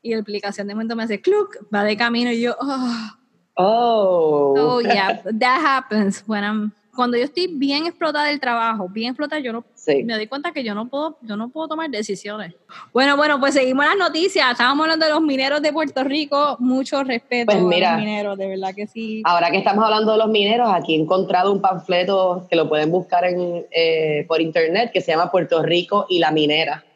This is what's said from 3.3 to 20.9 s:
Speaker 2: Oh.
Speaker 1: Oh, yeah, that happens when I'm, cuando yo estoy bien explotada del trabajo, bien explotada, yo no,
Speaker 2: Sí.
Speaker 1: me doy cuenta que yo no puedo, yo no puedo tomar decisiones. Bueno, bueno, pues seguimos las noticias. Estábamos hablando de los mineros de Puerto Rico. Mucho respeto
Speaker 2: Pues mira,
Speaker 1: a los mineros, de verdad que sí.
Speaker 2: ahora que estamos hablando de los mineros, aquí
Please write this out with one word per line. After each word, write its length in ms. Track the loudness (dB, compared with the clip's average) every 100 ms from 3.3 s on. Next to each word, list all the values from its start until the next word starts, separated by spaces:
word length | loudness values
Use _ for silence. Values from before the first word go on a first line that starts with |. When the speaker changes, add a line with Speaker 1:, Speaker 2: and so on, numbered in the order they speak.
| _ _ 0
Speaker 2:
Oh. 960 | 2 2 2 2 2 2 2 4 4 4
Speaker 1:
Oh, 240 | 2 2
yeah, 400 | 2 2 0 -2
that 360 | -6 0 2 2 2
happens 580 | 0 0 0 0 -2 -4
when 160 | -4
I'm, 280 | -2 -2 -6 _ _
cuando 220 | -4 0 0
yo 60 |
estoy 240 | -2 -2 -4
bien 380 | -2 -2 -2 -4
explotada 400 | -4 -4 0 -2
del 120 | -2
trabajo, 500 | -2 -2 -2 -4 -6
bien 220 | -6 -6
explotada, 280 | -6 -6 -6
yo 120 | -6
no, 100 | -8 -12 _
Speaker 2:
Sí. 280 | -2 0
Speaker 1:
me 100 | 0
doy 140 | -4 -6
cuenta 240 | -6 -8
que 100 | -6
yo 100 | -6 -6
no 120 | -6
puedo, 280 | -6 -6 -8
yo 160 | -10 -8
no 100 | -8
puedo 180 | -8 -8
tomar 200 | -6 -6
decisiones. 640 | -6 -6 -8 -10 -12 -12 -16 _ -20 -4
Bueno, 220 | 2 2 4
bueno, 240 | 2 2
pues 140 | 2
seguimos 320 | 2 2 2 2
las 100 | 2
noticias. 540 | 0 0 0 2 2
Estábamos 320 | 2 2 2 0
hablando 200 | 2 2
de 60 |
los 80 | 2
mineros 400 | 2 0 0 0
de 100 | 0
Puerto 320 | 0 -2 -2
Rico. 540 | -2 -2 0 0 0 0
Mucho 440 | 0 0 0 -2
respeto 480 | -2 -4 _ -2 2
Speaker 2:
Pues 100 | 2
mira, 260 | 4 4 2
Speaker 1:
a 80 | 2
los 80 | -2
mineros, 320 | -4 -4 -4
de 100 | -6
verdad 260 | -4 -6 -8
que 120 | -10
sí. 340 | -8 -8 -2 2
Speaker 2:
ahora 260 | 2 2
que 60 | 2
estamos 280 | 2 2 2
hablando 260 | 2 2
de 40 | 2
los 120 | 4
mineros, 400 | 2 2 2 2
aquí 220 | 0 0